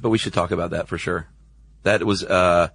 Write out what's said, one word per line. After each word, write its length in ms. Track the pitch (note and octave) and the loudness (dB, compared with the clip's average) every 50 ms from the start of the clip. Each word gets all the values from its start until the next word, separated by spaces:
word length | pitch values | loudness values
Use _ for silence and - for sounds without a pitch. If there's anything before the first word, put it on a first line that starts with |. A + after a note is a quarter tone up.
but 100 | - A2+ | -2 0
we 80 | A2 G#2+ | 0 0
should 140 | - - - | -2 -2 -2
talk 160 | F#2+ F2 F2 | -2 -2 0
about 200 | F#2+ F2 E2+ F2 | -2 -4 -4 -4
that 180 | E2 D#2+ - - | -4 -6 -6 -6
for 100 | F2+ E2 | -8 -8
sure. 280 | - E2+ F2 E2+ D#2 - _ _ _ _ _ - - - - - - | -4 -4 -6 -6 -6 -10 _ _ _ _ _ -20 -20 -20 -20 -4 0
That 180 | F#2+ G#2 - - | 0 0 2 2
was, 200 | A2 G2+ F2+ F#2 | 0 0 -2 0
uh, 440 | - F#2+ F2+ F2+ F2+ F2 F2 E2+ E2 | 0 2 4 4 4 4 4 2 0